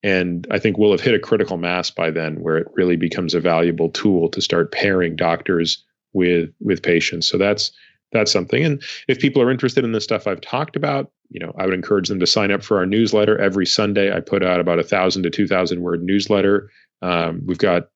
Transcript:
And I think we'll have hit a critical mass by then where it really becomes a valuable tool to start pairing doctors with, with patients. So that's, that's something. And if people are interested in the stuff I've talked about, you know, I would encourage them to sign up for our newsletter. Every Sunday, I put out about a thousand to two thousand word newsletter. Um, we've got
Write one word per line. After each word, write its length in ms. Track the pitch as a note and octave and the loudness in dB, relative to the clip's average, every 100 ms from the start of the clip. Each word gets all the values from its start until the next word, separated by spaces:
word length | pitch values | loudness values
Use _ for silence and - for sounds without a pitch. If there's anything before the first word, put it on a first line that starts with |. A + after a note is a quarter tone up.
And 420 | G#2 F#2+ F2+ F2 F2 | 0 0 0 -4 -4
I 80 | G#2 | -2
think 180 | A2+ F#2 | -2 2
we'll 140 | G#2+ | 4
have 100 | F#2+ | 4
hit 140 | C3 A2 | 2 0
a 40 | |
critical 380 | - G#2+ G#2 F2+ | 0 0 0 -2
mass 320 | F2 F2+ F2+ | -2 -2 -4
by 220 | - E2 | -4 -2
then 300 | D#2+ D#2+ D#2 | -2 -4 -6
where 160 | E2 D#2+ | -2 -2
it 100 | E2 | -2
really 240 | - F2+ F2 | -2 0 2
becomes 360 | E2 - F2+ | 0 -4 -2
a 60 | F#2 | 0
valuable 500 | E2+ E2 E2+ E2 E2 | 2 2 2 0 -2
tool 400 | - G#2+ F2+ E2 | 0 2 2 0
to 120 | F#2 | -2
start 300 | - F2 E2 | -2 0 0
pairing 440 | - G2+ F#2+ F2 E2 | 0 0 0 0 0
doctors 680 | E2+ E2 - F2+ E2 - _ _ _ | -2 -2 0 0 0 -4 _ _ _
with, 360 | G2 F2+ F2 D#2+ _ | 0 2 2 0 _
with 240 | - F2 | -2 -2
patients. 440 | - E2+ - E2+ E2 | 2 0 0 -4 -2
So 100 | F2+ | 0
that's, 340 | G2 G#2 - _ _ _ _ | 0 0 -4 _ _ _ _
that's 200 | A2+ A2 | -2 0
something. 320 | G2+ F2 B2 | 0 0 0
And 180 | D#3+ C#3 - - - | 0 -2 -6 -16 -4
if 120 | C3 | 0
people 220 | C3+ C3+ | 2 4
are 100 | A#2+ | 2
interested 320 | B2+ B2+ C3 | 2 0 0
in 80 | A#2+ | 0
the 100 | A2 | -2
stuff 260 | - A2 - | -2 -4 -2
I've 140 | F2+ | -6
talked 340 | - B2 D#3 - | -4 -6 -4 -4
about, 360 | D3 C#3 C3+ _ _ | -2 -4 -6 _ _
you 100 | - | -12
know, 140 | F2 - | -12 -4
I 80 | F#2+ | -2
would 80 | |
encourage 340 | F#2 F2+ G2+ F2 | -2 0 0 0
them 120 | G2 | -2
to 80 | F2 | 0
sign 240 | - G2+ | 2 2
up 120 | G2+ | -2
for 140 | - G#2 | 0 0
our 80 | F#2 | 2
newsletter. 520 | G#2 A2+ G#2+ G#2+ G#2+ | 2 2 2 2 2
Every 280 | G2+ F#2+ F#2 | 2 0 0
Sunday, 500 | - G#2 G2+ G2 F#2 | 0 0 2 0 0
I 40 | |
put 240 | - G2+ | -2 -2
out 160 | F#2 F2+ | 2 0
about 200 | F2 E2+ | 2 0
a 40 | |
thousand 400 | - G2+ F#2 F#2 | 0 0 0 0
to 60 | F2 | -4
two 160 | - G2+ | -2 0
thousand 340 | F#2+ F2+ F2 | 0 0 -2
word 220 | F2 E2+ | -4 -4
newsletter. 680 | F2 G2 G2 G#2 G2 G2+ G2+ _ _ _ | 0 -2 2 2 4 2 0 _ _ _
Um, 400 | F#2 F2 E2+ E2+ F2+ | -2 0 0 -4 -6
we've 120 | F2+ | 0
got 320 | G2+ F2 E2 | 2 2 -2